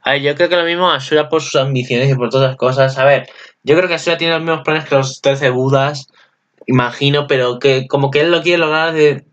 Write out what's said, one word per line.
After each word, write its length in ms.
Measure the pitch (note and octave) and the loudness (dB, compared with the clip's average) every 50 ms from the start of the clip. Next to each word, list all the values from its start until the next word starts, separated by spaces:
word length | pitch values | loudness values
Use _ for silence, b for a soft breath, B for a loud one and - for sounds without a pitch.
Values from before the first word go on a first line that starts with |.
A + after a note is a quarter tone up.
| _ | _
A 100 | B2 C#3 | -2 -2
ver, 100 | C#3+ C#3 | 0 0
yo 120 | C#3+ D3 | -2 0
creo 140 | C#3+ F3 E3+ | 0 0 2
que 80 | F3 | 2
lo 80 | F3 E3+ | 0 0
mismo 260 | E3+ E3+ F3 F#3 F3+ | 0 -2 0 2 0
Ashura 380 | D#3+ C3+ C3+ - D#3 D3+ D3+ D3 | 0 0 -2 0 0 0 0 2
por 140 | - D#3+ D3 | -2 -2 -2
sus 140 | - - | 0 -2
ambiciones 540 | D3+ C3+ C#3 C#3 B2+ B2 - B2 A#2+ C3 C#3 | 0 0 0 -2 -4 -2 -2 -2 0 2 0
y 40 | C3+ | 0
por 160 | B2 A#2+ A#2 | 0 -2 0
todas 180 | A#2 C3+ C3+ C3 | 0 0 0 0
las 80 | B2+ | 0
cosas. 400 | - - B2+ B2+ C#3 C3+ C3+ C3 C3+ | -2 -2 -2 2 2 0 0 0 0
A 60 | C3 | 2
ver, 240 | C#3 C#3+ B2 - B B B B B B B _ | 2 2 2 0 B B B B B B B _
yo 140 | - D3 | 2 2
creo 120 | E3 F3+ F3 | 2 2 0
que 60 | E3+ | -2
Ashura 220 | D#3+ - F3 E3+ | -4 -2 -2 -2
tiene 180 | D#3+ E3 E3 E3 | -2 0 -2 -2
los 80 | D#3+ E3 | -2 0
mismos 200 | E3 D#3+ D#3 - | -2 -4 -2 -2
planes 260 | - D#3 D#3 D3+ - | -2 -2 -2 -2 0
que 60 | D3 | 0
los 260 | C#3 C3+ C3 - - | 0 0 0 -6 -2
trece 300 | - C#3 C#3 C#3 C#3+ C3 | 0 0 0 0 -2 -4
Budas, 560 | B2+ B2+ B2+ C3+ C#3 C3+ C3+ C#3+ D3 C#3 - b b b b b b b _ _ _ _ - | -2 -2 0 0 2 2 0 0 -4 -8 -14 b b b b b b b _ _ _ _ -6
imagino, 600 | - C3 B2+ B2 A#2+ A#2+ - C#3 C#3+ C#3+ D3 C#3+ | 0 0 0 0 0 -4 -2 -2 0 0 0 0
pero 320 | C3+ D3 C3 B2 B2 A#2+ A#2+ | 0 0 0 0 0 -2 0
que 280 | - C#3 C3+ C3 C3+ | 0 2 2 2 -2
como 240 | C3 - C#3 C#3 C3+ | -2 -2 -2 -2 0
que 100 | C3+ D3 | 0 0
él 100 | D3+ E3+ | 2 2
lo 120 | F3 E3 D#3 | 2 0 2
quiere 160 | F3 F3 E3+ | 0 0 0
lograr 360 | E3 D#3 D3+ D#3+ D#3+ E3 D#3+ | 0 0 0 0 -2 -2 2
de 300 | D#3 D3+ D3 C#3+ C3+ - _ | 2 2 2 2 0 -8 _